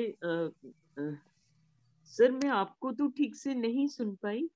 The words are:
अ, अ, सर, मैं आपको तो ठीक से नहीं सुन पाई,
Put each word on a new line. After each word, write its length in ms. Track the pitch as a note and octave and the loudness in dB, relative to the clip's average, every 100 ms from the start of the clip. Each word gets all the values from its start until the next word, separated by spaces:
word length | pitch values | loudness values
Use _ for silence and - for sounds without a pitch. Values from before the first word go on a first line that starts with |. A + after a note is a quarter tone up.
| A#3 | 0
अ, 380 | - E3+ E3 E3 - C3 - _ - | -4 -4 -2 -4 -6 -20 -20 _ -8
अ, 180 | D3 C#3+ - _ _ _ _ _ _ _ | -6 -6 -12 _ _ _ _ _ _ _
सर, 260 | - - B3 | -4 6 6
मैं 180 | C4 C#4+ | 6 2
आपको 440 | A#3 G3 - B3+ | 2 0 -4 -6
तो 140 | A#3+ C#4+ | 0 0
ठीक 280 | B3+ C#4 G#3+ | 0 -2 -2
से 180 | C#4 | -4
नहीं 320 | B3+ A3+ B3 C#4+ | -2 0 0 0
सुन 260 | - A3 G3 | -2 -6 -4
पाई, 240 | G#3 G#3+ E4 | -4 -4 -4